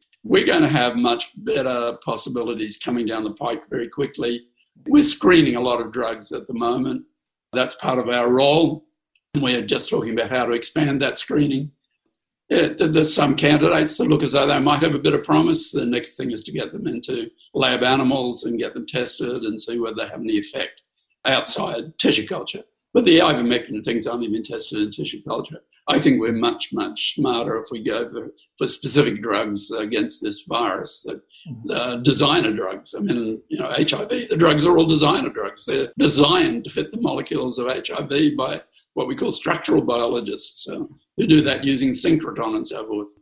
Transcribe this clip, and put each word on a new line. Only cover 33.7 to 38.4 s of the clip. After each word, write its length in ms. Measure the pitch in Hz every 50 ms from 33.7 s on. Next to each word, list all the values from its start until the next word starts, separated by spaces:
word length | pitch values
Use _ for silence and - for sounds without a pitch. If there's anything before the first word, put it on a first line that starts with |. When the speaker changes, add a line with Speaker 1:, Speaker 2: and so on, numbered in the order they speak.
| -
Speaker 1:
H 160 | 151 156 - 143
I 100 | - -
V, 220 | - 247 247 240
the 100 | - 214
drugs 300 | 160 170 160 151 151 151
are 120 | 175 175
all 80 | 165 165
designer 440 | 160 160 147 151 147 - 302 262 -
drugs. 360 | - 110 101 98 - - -
They're 280 | - 135 135 135 - -
designed 680 | - 277 - - - 147 147 175 370 165 - 233 240 -
to 40 | -
fit 220 | - - 156 -
the 80 | - 233
molecules 580 | 240 - 135 139 135 - - 135 127 127 123
of 120 | 127 120 127
H 200 | 127 120 117 -
I 120 | - -
V 340 | 147 - 139 147 160 147 -
by 280 | 127